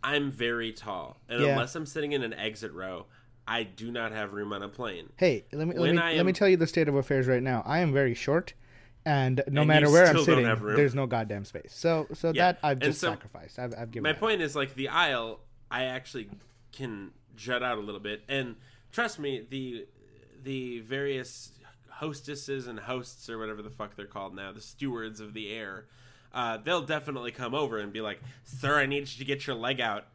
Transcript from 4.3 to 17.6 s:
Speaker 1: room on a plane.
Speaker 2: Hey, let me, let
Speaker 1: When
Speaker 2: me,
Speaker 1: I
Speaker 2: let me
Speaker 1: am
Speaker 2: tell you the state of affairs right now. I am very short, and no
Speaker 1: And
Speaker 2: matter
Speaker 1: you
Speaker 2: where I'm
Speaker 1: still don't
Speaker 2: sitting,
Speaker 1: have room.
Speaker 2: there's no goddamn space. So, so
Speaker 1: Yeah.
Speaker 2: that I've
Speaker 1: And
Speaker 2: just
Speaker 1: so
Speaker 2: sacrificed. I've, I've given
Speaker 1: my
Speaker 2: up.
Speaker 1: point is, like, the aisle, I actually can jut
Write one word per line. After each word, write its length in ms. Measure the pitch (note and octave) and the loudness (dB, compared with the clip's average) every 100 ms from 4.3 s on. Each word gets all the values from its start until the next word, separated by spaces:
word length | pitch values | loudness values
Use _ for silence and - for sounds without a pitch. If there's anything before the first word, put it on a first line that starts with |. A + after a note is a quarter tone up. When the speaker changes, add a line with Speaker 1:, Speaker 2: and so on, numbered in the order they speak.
Speaker 1:
room 200 | G#2 G#2 | -4 -4
on 100 | G2+ | -4
a 60 | G#2 | -6
plane. 420 | - A#2+ F2+ E2 - | -8 -8 -8 -14 0
Speaker 2:
Hey, 280 | F3+ A#2 - | 2 2 -4
let 140 | D3 D#3+ | -6 -4
me, 60 | |
let 60 | F3 | 2
Speaker 1:
When 160 | E3+ E3+ | 4 4
Speaker 2:
me, 60 | |
Speaker 1:
I 120 | E3+ D#3+ | 4 4
Speaker 2:
let 100 | F3 | 2
me 40 | |
Speaker 1:
am 40 | |
Speaker 2:
tell 140 | F3+ G3+ | 4 6
you 80 | F#3 | 6
the 100 | E3 | 4
state 220 | - D3+ | 2 2
of 80 | C#3 | 2
affairs 300 | C3 C#3 B2+ | 2 2 4
right 140 | B2 | 2
now. 200 | C3 B2 | 2 -2
I 140 | G2+ D#3 | 0 2
am 140 | E3+ | 4
very 200 | C3+ C3+ | 4 2
short, 380 | A#2 - D3+ F3 - - - - - - | 0 0 0 0 -14 -20 -20 -20 -10 0
and 360 | C#3+ B2+ B2+ D3 | 2 4 2 2
no 140 | C#3+ | 4
Speaker 1:
And 60 | D3+ | 8
Speaker 2:
matter 180 | D3+ D3 | 8 10
Speaker 1:
you 60 | |
Speaker 2:
where 100 | D#3+ | 10
I'm 60 | F3+ | 10
Speaker 1:
still 80 | D#3+ D3+ | 10 8
don't 80 | |
Speaker 2:
sitting, 100 | D3+ | 6
Speaker 1:
have 160 | A#2+ A2+ | 6 2
room. 140 | G#2 G#2+ | 4 4
Speaker 2:
there's 180 | C#3+ | 4
no 120 | B2+ C3 | 4 0
goddamn 380 | A#2 G#2+ G2+ G2 | 0 -2 -6 -8
space. 260 | - - | -12 -12
So, 360 | - E3 E3 D3+ | -2 0 2 -2
so 200 | - E3 | -2 0
Speaker 1:
Yeah. 180 | D#3 F3+ | 4 4
Speaker 2:
that 60 | E3+ | 4
I've 80 | D3+ C3+ | 0 2
Speaker 1:
And 40 | |
Speaker 2:
just 180 | C#3 D3 | 2 2
Speaker 1:
so 100 | - | -2
Speaker 2:
sacrificed. 480 | G#2 - - - - | -4 -10 -18 -16 -10
I've, 140 | B2 A#2 | -8 -6
I've 120 | A#2 | -8
given 120 | A#2 | -2
Speaker 1:
my 80 | D3+ | -2
Speaker 2:
up. 80 | D#3 | 0
Speaker 1:
point 240 | A3 G#3 | 2 2
is, 120 | D#3 D3 | 0 0
like, 180 | C3+ | -2
the 140 | C3 C3+ | -4 -2
aisle, 520 | D#3 E3+ B2+ A2+ G#2+ - - - | 2 2 2 -4 -10 -16 -20 -8
I 140 | B2 | -4
actually 440 | B2+ B2+ C3 C3 G#2 G2 - _ - | -4 -4 -8 -12 -12 -14 -20 _ -20
can 400 | - C3 G#2 G2 - _ - | -12 -10 -8 -12 -16 _ -16
jut 260 | A#2+ B2 | -4 -2